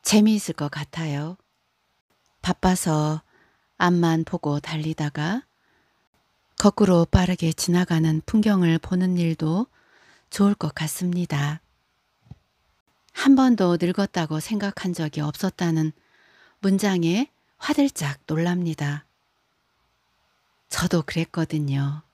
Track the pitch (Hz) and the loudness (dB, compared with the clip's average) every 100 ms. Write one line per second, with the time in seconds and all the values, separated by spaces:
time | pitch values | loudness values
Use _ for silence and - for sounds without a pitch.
0 | - 214 214 214 - 156 143 147 143 - | 4 4 4 2 -2 -6 -6 -6 -10 -8
1 | 160 143 151 185 _ _ _ _ _ _ | -6 -4 -6 -10 _ _ _ _ _ _
2 | _ _ _ _ - - 185 185 170 156 | _ _ _ _ -6 0 0 0 0 0
3 | 151 156 _ _ _ _ _ _ 175 175 | 0 -4 _ _ _ _ _ _ 2 4
4 | 170 160 160 175 147 147 - 156 156 160 | 2 0 -2 -6 -4 -4 -6 -6 -6 -4
5 | 147 151 156 233 - _ _ _ _ _ | -6 -4 -4 -6 -8 _ _ _ _ _
6 | _ _ _ _ _ - 208 - 202 175 | _ _ _ _ _ 2 2 4 4 4
7 | 165 190 180 180 165 160 - 175 180 165 | 4 2 2 0 -2 -2 0 2 2 2
8 | 160 156 - 220 214 196 170 165 - 180 | 2 0 0 0 2 4 4 2 0 0
9 | 185 175 170 160 156 175 247 _ _ _ | 0 0 0 -2 -2 -2 -4 _ _ _
10 | _ _ _ - 202 202 151 - 151 - | _ _ _ 0 0 2 -6 -4 -6 -4
11 | 180 175 175 147 143 156 _ _ _ _ | -4 -2 -2 -2 -4 -6 _ _ _ _
12 | _ _ _ - _ _ _ _ _ _ | _ _ _ -20 _ _ _ _ _ _
13 | _ - 277 269 262 226 185 175 175 185 | _ 0 6 6 6 4 2 2 0 0
14 | 196 180 156 156 - 214 202 - 185 170 | -2 -2 -4 -4 -4 -4 -4 -4 -6 -4
15 | 156 151 147 - 190 - 170 160 156 - | -4 -4 -6 -4 -6 -2 0 0 0 -4
16 | _ _ _ _ _ _ 196 190 208 185 | _ _ _ _ _ _ 0 0 0 0
17 | 165 185 285 _ _ _ - 294 277 - | 0 0 -2 _ _ _ -4 0 0 0
18 | 143 139 - 156 175 175 170 156 143 147 | -6 -8 -6 -2 0 -2 -4 -4 -6 -6
19 | _ _ _ _ _ _ _ _ _ _ | _ _ _ _ _ _ _ _ _ _
20 | _ _ _ _ _ _ _ - 175 175 | _ _ _ _ _ _ _ -4 0 0
21 | 151 170 165 - 160 156 147 139 139 151 | -2 -4 -4 -4 -2 -2 -2 -2 -2 -6
22 | _ | _